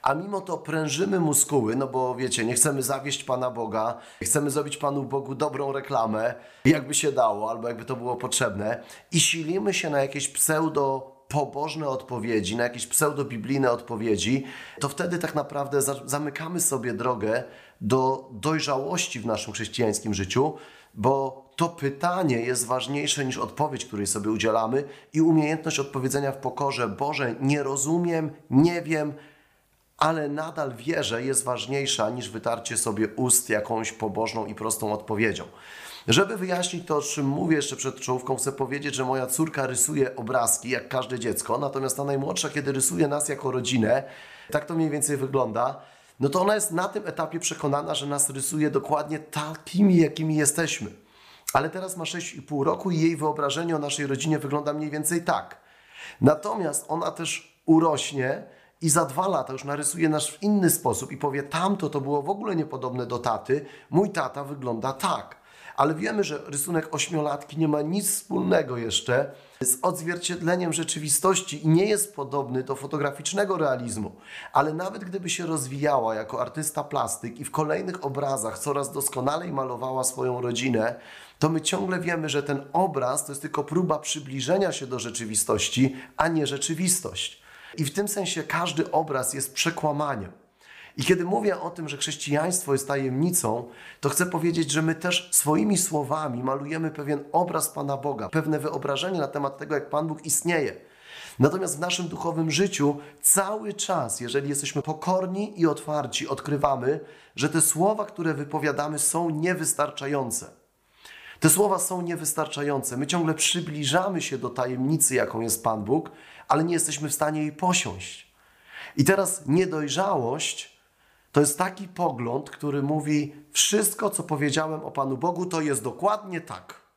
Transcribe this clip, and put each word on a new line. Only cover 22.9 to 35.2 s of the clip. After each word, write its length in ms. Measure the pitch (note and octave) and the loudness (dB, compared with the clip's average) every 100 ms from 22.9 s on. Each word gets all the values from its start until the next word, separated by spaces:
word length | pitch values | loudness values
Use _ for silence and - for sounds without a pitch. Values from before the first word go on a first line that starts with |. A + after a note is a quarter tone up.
| C#3+ D3 D3 | -2 -2 -2
niż 140 | C3 B2 | -2 -2
odpowiedź, 460 | A2 - D3+ B2+ | -6 -2 -2 -2
której 220 | - G#2 G2 | -6 -4 -2
sobie 240 | A2 G#2 | 0 0
udzielamy, 540 | A2 A2 A2 A2+ C3 C#3+ - - | 2 2 2 2 0 -2 -12 -4
i 80 | D3+ | 4
umiejętność 580 | D#3+ D#3+ D3+ D#3+ D#3+ C#3+ | 6 6 4 0 -2 -2
odpowiedzenia 540 | C#3 C#3 C3 C3+ C#3 | -2 -2 0 0 0
w 40 | C3+ | -2
pokorze: 520 | B2+ - C#3+ C3+ A2+ | -6 -2 -2 0 -2
„Boże, 460 | - C#3+ C#3+ B2+ A2+ | -2 -4 0 -2 0
nie 220 | C3+ D3 | 2 2
rozumiem, 680 | C3+ C#3 C#3+ E3+ F3 E3 D#3 - - | 2 -2 2 2 2 2 0 -6 2
nie 320 | B2+ E3 F3 | 6 6 4
wiem, 320 | D3 D#3 D3+ C#3 - _ _ _ _ _ _ - | -2 0 0 -6 -18 _ _ _ _ _ _ 2
ale 300 | D3+ D#3+ D3 | 2 2 -2
nadal 460 | D3 D#3+ D#3+ C#3 | -4 -6 -4 -4
wierzę”, 480 | A#2 B2 D#3+ A2+ A2+ | -4 -2 -2 0 -2
jest 220 | C3 B2+ | 0 0
ważniejsza 680 | B2 B2 G#2+ C#3 C3+ - A2 | 0 -4 -2 -2 0 0 0
niż 200 | A#2+ G#2 | -2 -6
wytarcie 460 | G#2+ A#2 A#2 - A2 | -4 -2 -2 -2 -2
sobie 320 | A#2 G#2 G#2+ - | 0 2 0 2
ust 320 | B2+ - - | 4 2 4
jakąś 440 | G#2+ G#2 A2+ A2 | 0 2 -2 -2
pobożną 540 | - A2 G2+ A2 A2+ G#2 | -4 -4 -2 -2 -2 -6
i 80 | |
prostą 380 | G#2+ A2 - G#2+ | -4 -4 -2 -2
odpowiedzią. 520 | G#2+ - G#2+ | -4 -2 0